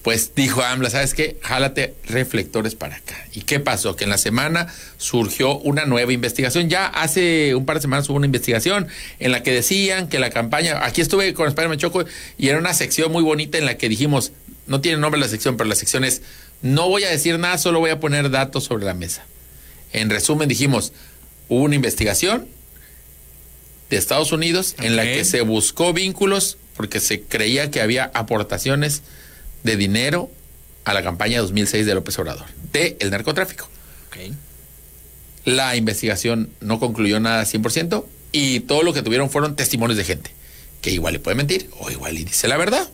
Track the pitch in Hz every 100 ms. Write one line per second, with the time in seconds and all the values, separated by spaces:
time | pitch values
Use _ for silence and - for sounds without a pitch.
0 | - 226 - - 135 - 123 127 127 127
1 | 139 - 156 - - 131 135 135 - -
2 | - 120 127 113 90 113 110 - 73 -
3 | - - - - - 143 147 120 110 90
4 | 101 101 - 120 147 170 170 - - -
5 | - 123 107 - 131 143 143 143 147 120
6 | 123 123 123 - 131 170 165 180 190 -
7 | 156 190 175 160 147 127 135 156 143 139
8 | 143 143 143 120 - 117 165 202 180 -
9 | - - 127 123 131 123 117 190 196 190
10 | 175 143 123 117 117 147 165 147 127 135
11 | 151 196 190 - 156 143 165 151 170 185
12 | 165 - - - 135 147 175 170 170 -
13 | 160 165 156 151 151 165 143 117 127 110
14 | 147 139 - - - - - 135 165 156
15 | 151 151 127 107 139 117 110 104 - 135
16 | 131 - - - - - 131 143 180 196
17 | 196 156 165 165 175 180 180 165 165 156
18 | 156 143 139 131 135 139 - 113 98 90
19 | 95 - - - - - - - - 110
20 | 110 104 - 151 151 107 143 120 - -
21 | - - - - - 123 147 143 117 -
22 | 107 98 180 233 - - - - - -
23 | - - - - - - - - - 101
24 | - 139 151 160 165 175 190 - 117 117
25 | 113 131 104 123 113 107 - - 175 175
26 | 190 180 196 196 190 - - - 110 104
27 | - 104 - 113 107 131 147 147 110 123
28 | 127 117 110 110 104 104 131 139 147 143
29 | - - - - - - - 107 98 107
30 | 135 175 262 - - - - - - 98
31 | 90 87 107 120 101 101 101 107 104 95
32 | - - 80 - - - - 143 165 -
33 | 143 196 113 156 185 - - - - -
34 | - - 185 143 - - - - - -
35 | - - - - - 127 131 120 110 107
36 | 113 95 117 117 110 - 104 113 123 110
37 | 104 107 113 113 107 110 113 - 165 214
38 | - - - 151 135 123 - 143 170 147
39 | 107 123 139 143 151 143 123 120 117 107
40 | 95 73 - - - - - - - 92
41 | 80 76 - 113 143 190 - - - -
42 | - 80 85 - 117 143 180 254 359